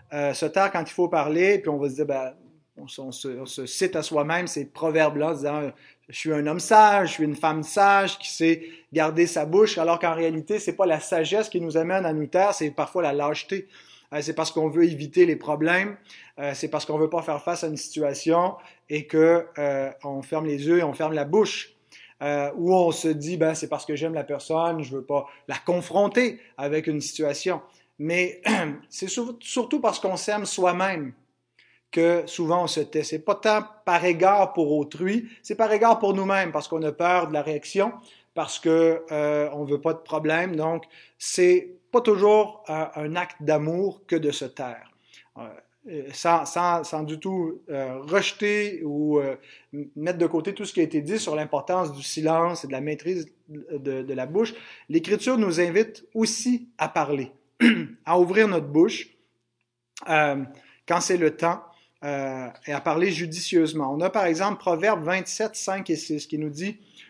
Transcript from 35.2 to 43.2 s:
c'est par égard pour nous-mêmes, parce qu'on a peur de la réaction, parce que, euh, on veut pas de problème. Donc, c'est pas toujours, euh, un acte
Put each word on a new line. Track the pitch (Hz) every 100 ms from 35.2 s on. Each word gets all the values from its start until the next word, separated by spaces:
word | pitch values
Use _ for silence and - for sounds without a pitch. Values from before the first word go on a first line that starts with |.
| 233 -
c'est | -
par | 214 220
égard | 214 226 226
pour | 202 190
nous-mêmes, | 196 196 180
parce | 151 -
qu'on | 160
a | 156
peur | 147 175 180 165
de |
la | 151
réaction, | 147 151 - 190 208 233 - - _
parce | - 151 -
que, | 165 165 165 165 165
euh, | 151 147 147 147
on | 147
veut | 143 143
pas | 160
de | 165
problème. | - 156 156 160 185 160
Donc, | 156 165 - - - _
c'est | - - 180 180 - - _
pas | 240
toujours, | 233 202 208 214 208 - -
euh, | 156 156 156
un | 151
acte | 170